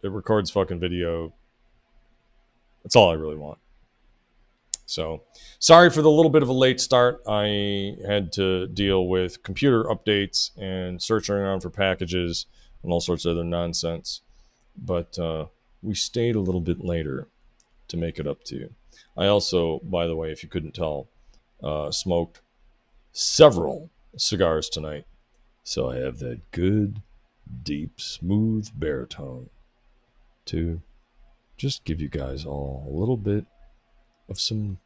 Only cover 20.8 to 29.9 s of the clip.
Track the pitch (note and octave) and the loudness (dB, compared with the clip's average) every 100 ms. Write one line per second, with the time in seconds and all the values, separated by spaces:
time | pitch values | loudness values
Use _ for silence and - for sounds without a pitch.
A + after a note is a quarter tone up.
20.8 | E2 D2 C2 _ - - _ _ - D2+ | -4 -4 -10 _ -20 -20 _ _ -6 -4
21.8 | D2 - F#2 E2+ E2 - _ _ _ _ | -4 -6 0 0 -2 -8 _ _ _ _
22.8 | _ _ _ - - - D#3 G2 D#2 C2 | _ _ _ -6 -2 6 6 6 -6 -8
23.8 | E3 _ _ - - - F2 D#2+ D2+ - | -14 _ _ -8 -6 0 0 0 -6 -10
24.8 | D#2 D2+ - _ _ _ _ _ - - | -10 -12 -16 _ _ _ _ _ -12 -6
25.8 | C2 B1+ C2 B1 B1+ - - - F2+ G#2+ | -6 -6 -8 -8 -12 -12 -12 -4 0 0
26.8 | G2+ G#2 - - _ _ - A#1+ B1 D2 | 0 -4 -14 -20 _ _ -18 -16 -8 -8
27.8 | D2+ _ - - F2 G#2 A2 A2 G#2+ - | -8 _ -14 -8 -2 0 2 0 -4 -6
28.8 | D#2 C#2 - - C2+ - - _ _ _ | -4 -4 -8 -12 -12 -12 -16 _ _ _
29.8 | _ | _